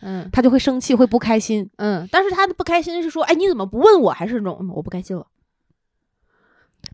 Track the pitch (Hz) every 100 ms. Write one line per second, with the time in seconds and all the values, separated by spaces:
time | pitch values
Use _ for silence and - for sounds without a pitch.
0 | 196 185 185 - 247 254 277 254 - 240
1 | 247 233 233 220 214 214 196 - 208 185
2 | 180 339 392 370 392 - 349 349 330 339
3 | 330 320 294 330 392 269 196 220 403 392
4 | 202 - 196 240 196 - 190 160 - 180
5 | - 180 - _ _ _ _ _ _ _
6 | _ _ _ _ _ _ _ _ -